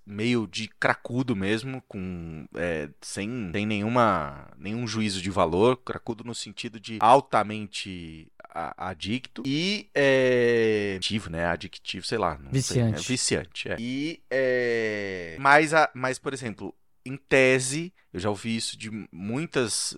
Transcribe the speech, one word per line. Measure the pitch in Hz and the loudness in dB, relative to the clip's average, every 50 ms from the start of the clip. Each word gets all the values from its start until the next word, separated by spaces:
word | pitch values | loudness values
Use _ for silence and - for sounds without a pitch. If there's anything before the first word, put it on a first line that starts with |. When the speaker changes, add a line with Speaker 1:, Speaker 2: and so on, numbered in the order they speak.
| - | -16
Speaker 1:
meio | 101 104 101 110 120 123 117 107 90 | -12 -8 -4 0 0 2 0 0 -2
de | 92 110 110 104 | -6 -8 -10 -10
cracudo | - _ - 135 131 - - - 120 123 131 123 120 | -8 _ 0 0 0 0 -4 -6 -4 -2 0 0 -2
mesmo, | 95 95 98 110 113 127 135 131 127 - _ | -2 0 0 0 -2 -2 -6 -10 -10 -12 _
com, | - 101 92 92 90 87 82 82 80 78 71 - - | -10 -10 -8 -8 -8 -8 -8 -10 -10 -12 -14 -12 -8
é, | 58 80 90 82 78 73 73 - - | -4 -4 -2 -2 -4 -6 -8 -12 -16
sem, | - - - 104 98 107 123 127 107 87 78 | -16 -12 -8 -8 -6 -6 -6 -6 -6 -4 -4
sem | 101 104 107 | -2 -2 0
nenhuma, | 110 101 101 110 120 123 120 107 95 82 76 71 69 71 69 - - - | -2 0 0 0 2 4 4 4 4 2 0 -4 -8 -12 -18 -20 -20 -14
nenhum | - 98 107 117 123 113 | -10 -8 -6 -6 -6 -4
juízo | 107 110 110 107 95 95 | -2 -2 -2 -2 -2 -4
de | 87 98 | -4 -4
valor, | 92 101 90 80 85 92 107 123 127 - | 2 2 2 2 4 4 4 4 4 2
cracudo | - - - - - - 117 107 113 | -4 -10 -10 -8 -8 -8 -10 -8 -10
no | 120 113 | -12 -12
sentido | - - 110 101 - - 120 104 113 | -12 -12 -14 -12 -12 -12 -12 -12 -12
de | 98 - 113 107 | -12 -12 -4 2
altamente | 107 113 127 139 135 - - 113 104 104 107 107 107 95 - - - 98 95 90 85 80 80 80 78 - _ _ - - | 8 8 8 8 8 4 0 0 0 0 -4 -8 -8 -10 -10 -10 -10 -10 -10 -12 -12 -14 -14 -16 -20 -20 _ _ -20 -12
a-, | - 82 82 71 - - 85 92 | -8 -8 -8 -8 -8 -8 -8 -10
adicto | 95 78 - 92 113 127 - - - - 123 | -8 -8 -6 -4 -4 -4 -6 -10 -14 -8 -6
e, | 135 135 151 170 190 208 208 208 - _ | -2 -2 0 0 0 -2 -4 -8 -4 _
é, | 143 139 139 135 131 131 127 127 123 120 120 120 117 113 110 107 104 101 101 98 | 2 4 6 6 6 6 6 4 4 4 4 4 4 4 4 4 2 0 -2 -2
adictivo, | 92 90 - 101 110 - 82 | -2 -2 -2 -2 -4 -4 -4
né? | 82 82 85 | -4 -2 0
Adictivo, | 85 85 87 - 92 - - - - - 95 - - | 0 0 -2 -4 -12 -16 -14 -12 -10 -10 -8 -6 -4
sei | 120 110 | -2 0
lá, | 98 85 78 73 | 0 0 -2 -4
não | 71 67 | -8 -2
sei, | - 135 | -2 -2
Speaker 2:
Viciante. | 127 - 92 127 120 113 - | 0 0 2 2 2 2 2
Speaker 1:
é | 73 | -2
viciante, | 87 - 127 127 - - 123 80 - - - - - - | -2 -2 -2 -2 0 0 0 0 -2 -6 -10 -10 -6 -6
é. | 92 - | -6 -6
E, | 113 123 131 135 147 160 165 - - - | -4 -6 -4 -4 -4 -6 -6 -10 -8 -4
é, | 123 135 131 127 127 127 123 120 117 117 113 110 107 104 101 98 95 92 87 82 82 80 | 0 2 2 2 2 2 2 2 0 0 0 0 -2 -2 -4 -6 -6 -6 -8 -10 -10 2
mas | 139 139 143 151 160 127 160 | 6 8 8 8 8 6 4
a, | 160 151 - - | 4 4 4 0
mas, | 127 131 131 131 - | -4 -4 -4 -4 -4
por | - 147 135 | -6 -6 -6
exemplo, | 123 131 117 95 - 101 90 - _ _ _ _ _ _ | -6 -6 -8 -8 -8 -10 -12 -12 _ _ _ _ _ _
em | 127 135 - | -12 -12 -12
tese, | - _ 143 135 131 131 131 131 127 131 139 156 170 180 - _ _ _ - | -2 _ 6 6 8 8 6 4 2 0 -4 -6 -6 -8 -12 _ _ _ -8
eu | 92 | -4
já | 90 104 | -2 -2
ouvi | 104 95 - 117 113 | -2 -2 -4 -4 -4
isso | 113 - - - - | -4 -4 -6 -8 -10
de | 104 110 107 107 95 - | -12 -10 -10 -10 -12 -12
muitas, | - 80 95 104 113 139 165 165 - 139 123 107 - - - - - | -12 -10 -8 -6 -4 -4 -6 -2 0 0 0 0 0 -2 -4 -4 -8